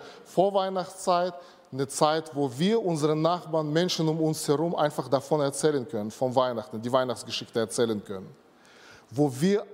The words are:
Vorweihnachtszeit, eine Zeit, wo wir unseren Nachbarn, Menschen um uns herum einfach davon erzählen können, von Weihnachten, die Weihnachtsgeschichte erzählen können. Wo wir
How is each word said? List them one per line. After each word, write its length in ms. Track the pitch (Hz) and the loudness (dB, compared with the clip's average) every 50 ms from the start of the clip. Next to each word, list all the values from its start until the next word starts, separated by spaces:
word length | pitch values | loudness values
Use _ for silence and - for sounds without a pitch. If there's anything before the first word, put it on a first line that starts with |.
| - - - - - | -8 -16 -20 -20 -16
Vorweihnachtszeit, 1080 | - - 175 185 202 202 196 190 190 190 185 175 - - - - 190 175 175 180 185 175 - - - - - - - | -4 0 2 2 4 2 0 0 0 -2 -4 -4 -6 -8 -6 0 0 2 2 2 -2 -4 -8 -16 -20 -20 -20 -18 -10
eine 160 | 131 131 139 | -4 -4 -4
Zeit, 480 | - - - 160 151 156 160 160 - - | -2 0 2 2 4 2 2 -2 -4 -2
wo 160 | 143 143 131 120 | -2 -2 -2 0
wir 300 | 135 175 202 226 226 - | 2 2 2 2 2 2
unseren 380 | 180 165 147 151 151 156 156 160 | 0 0 2 2 2 2 4 2
Nachbarn, 500 | 165 175 170 - 160 160 160 156 147 151 | 2 0 0 -4 -4 -2 -2 0 0 2
Menschen 340 | 165 180 180 - - 160 | 2 2 0 0 0 0
um 140 | 156 156 160 | 0 0 2
uns 260 | 156 156 156 156 - | 0 0 0 -2 0
herum 280 | 160 143 143 165 170 180 | 0 0 2 2 0 0
einfach 320 | - 156 147 - - 139 | 0 0 0 0 -2 -4
davon 340 | 123 139 131 - - 156 151 | 0 0 0 0 0 0 2
erzählen 460 | 139 139 139 - 160 156 147 135 117 | 2 0 0 2 2 2 2 2 -2
können, 240 | - - 104 107 110 | -4 -6 -6 -6 -6
von 240 | - - 131 127 120 | -4 -2 -2 2 4
Weihnachten, 440 | 131 127 127 120 110 107 - 117 110 | 4 2 2 0 -4 -6 -8 -8 -6
die 120 | 113 123 | -4 2
Weihnachtsgeschichte 680 | 131 131 127 127 113 - - 117 110 - 117 - - 117 | 2 2 2 2 -2 -6 -6 -8 -8 -8 -8 -4 -2 -2
erzählen 440 | 110 104 - - 117 113 110 104 - | -2 0 2 2 2 2 2 -2 -4
können. 260 | - 98 95 101 - - _ _ _ _ _ _ - - - - - - - - - | -8 -12 -12 -12 -14 -20 _ _ _ _ _ _ -20 -20 -20 -20 -20 -20 -20 -18 -8
Wo 240 | 113 139 147 143 123 | -2 0 0 0 0
wir 320 | 127 165 196 202 196 - - | 2 2 2 2 2 0 -4